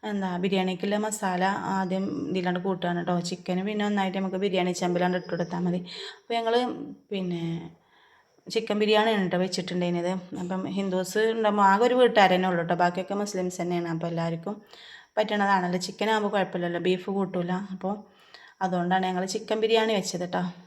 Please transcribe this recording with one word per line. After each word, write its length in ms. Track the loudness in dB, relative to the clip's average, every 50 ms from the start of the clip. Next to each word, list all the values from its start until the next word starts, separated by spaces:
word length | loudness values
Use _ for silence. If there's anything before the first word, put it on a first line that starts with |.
| -6 -4
എന്താ 180 | -4 -2 -2 -2 -2 0
ബിരിയാണിക്കുള്ള 560 | 0 0 2 2 2 0 -2 -2 -2 -2 0 0 -2
മസാല 400 | -2 -4 -2 -2 -2 0 2 2 0 0 0 -2 -2 -2
ആദ്യം 280 | 0 0 0 0 -2 -2 -2 -4 -4 -4 -2
ഇതിലാണ്ട് 280 | -2 -2 0 0 -2 0 0
കൂട്ടുകയാണ് 360 | -2 -2 -2 -2 -2 -2 -2 0
ട്ടോ. 80 | 0 0 0 0 -4
ചിക്കന് 320 | -6 -8 -4 -4 -2 -2 -2 -2
പിന്നെ 160 | -2 -2 0 0
ഒന്നായിട്ട് 300 | 0 0 0 0 0 -2
നമുക്ക് 220 | -4 -2 -2 -2 -2
ബിരിയാണി 280 | 0 0 2 0 0 0 0
ചെമ്പിലാണ്ട് 380 | 0 0 2 2 2 2 0 0
ഇട്ട് 100 | -2 -4
കൊടുത്താൽ 300 | -4 -4 -4 -4 -4 -2 -2
മതി. 140 | 0 -2 -2 -4 -8 -12 -12 -12 -14 -14 -18
അപ്പൊ 140 | _ _ -4 -2
ഞങ്ങൾ 160 | 0 2 2 2 2 0 -4 -8 -10 -12 -14 -16 _ _
പിന്നെ 280 | -6 -4 -2 -2 -2 -2 -2 -2 -4 -4 -6 -10 -16 _ _ _ _ _ _ _ _ _ _ _ _ _ _ -4
ചിക്കൻ 300 | -4 -4 -2 -2 0 0
ബിരിയാണിയാണ് 440 | 4 4 6 6 6 4 4 2 2 2
ട്ടോ 60 | 2 0 0
വെച്ചിട്ടുണ്ടായിരുന്നത്. 680 | 0 -2 -4 -4 -2 -2 0 0 0 0 0 0 0 -2 -2 -6 -8 -10 -8
അപ്പം 200 | -6 -4 -4 -4 -4 -4 -4
ഹിന്ദുസ് 480 | -4 -2 0 0 -2 -2 -2 0 0 2 2 2 2
ഉണ്ടാകുമ്പോൾ 280 | 2 2 4 6 6 6
ആകെ 140 | 6 6 6 4
ഒരു 100 | 6 6
വീട്ടുകാർ 280 | 6 6 8 6 6 8 6
തന്നെ 120 | 4 4 2
ഉള്ളൂ 140 | 2 0 0 0
ട്ടോ. 100 | 2 2 2
ബാക്കിയൊക്കെ 340 | 2 2 -2 -6 -4 -4 -4
മുസ്ലിംസ് 380 | -4 -4 -4 -4 -4 -4 -4 -4
തന്നെയാണ്. 280 | -4 -2 -2 -2 -2 -2 -4
അപ്പൊ 120 | -4 -4 -4
എല്ലാവർക്കും 440 | -2 -2 -2 -2 -2 -4 -6 -8 -10 -10 -12 -20 -20 -20 -20 -20 -20 -20 -20 _ _ 0
പറ്റണതാണല്ലോ. 640 | 0 2 2 2 4 4 4 4 4 2 0 -2 -2 -4
ചിക്കൻ 240 | -4 -2 0 2 2
ആകുമ്പോൾ 200 | 2 0 0 2
കുഴപ്പമില്ലല്ലോ, 480 | 0 0 0 -2 -4 -2 -2 -2 0 2 2
ബീഫ് 200 | 0 0 0 -4 -2 -2
കൂട്ടൂല. 340 | -2 -2 -2 -2 -2 -2 -2 -4 -4 -8 -10
അപ്പൊ 180 | -6 -4 -4 -4 -4 -8 -18 _ _ _ _ _ -20 -20 -20 -10 _ -4
അതുകൊണ്ടാണ് 400 | -2 0 0 0 2 2 2 2 0
ഞങ്ങൾ 160 | 0 -2 -2 -2 -4
ചിക്കൻ 240 | -6 -2 -2 -2 0 2
ബിരിയാണി 300 | 4 4 4 4 4 2 0
വെച്ചത് 280 | 0 -2 -4 -6 -6 -2 -2
ട്ടോ. 80 | -2 -2 -2 -6 -10 -20